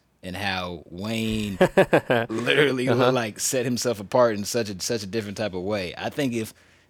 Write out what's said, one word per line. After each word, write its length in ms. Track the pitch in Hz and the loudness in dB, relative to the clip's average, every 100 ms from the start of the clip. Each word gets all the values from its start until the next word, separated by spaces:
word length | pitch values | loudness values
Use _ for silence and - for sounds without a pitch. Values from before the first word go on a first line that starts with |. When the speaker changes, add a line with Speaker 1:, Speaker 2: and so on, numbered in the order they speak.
| _ _ | _ _
Speaker 1:
and 120 | 92 90 | -12 -6
how 480 | 101 95 90 85 - | -4 -4 -6 -10 -12
Wayne 680 | 87 107 113 113 110 104 95 | -10 -6 -4 -2 -2 -4 2
Speaker 2:
<laughs> 720 | 185 - 208 156 - 120 117 | 2 4 4 2 4 0 0
Speaker 1:
literally, 600 | 110 123 139 143 127 127 | -2 2 4 4 2 2
Speaker 2:
Uh-huh. 220 | 123 127 | 4 4
Speaker 1:
like, 260 | 127 110 104 | 4 0 -4
set 240 | - 131 123 | -2 0 0
himself 340 | 120 123 107 | 0 -2 -4
apart 340 | 95 127 120 104 | 0 4 4 4
in 80 | |
such 260 | 98 120 107 | -2 -2 -2
a, 100 | 92 | -4
such 220 | - 117 | -4 -4
a 40 | 98 | -2
different 300 | 113 104 98 | -4 -4 -4
type 160 | 107 | -4
of 80 | 92 | -4
way. 320 | 92 104 90 - | -2 -2 -4 -6
I 120 | 113 | -6
think 240 | 147 135 | -2 -2
if, 200 | 117 110 - _ _ | -2 -4 -10 _ _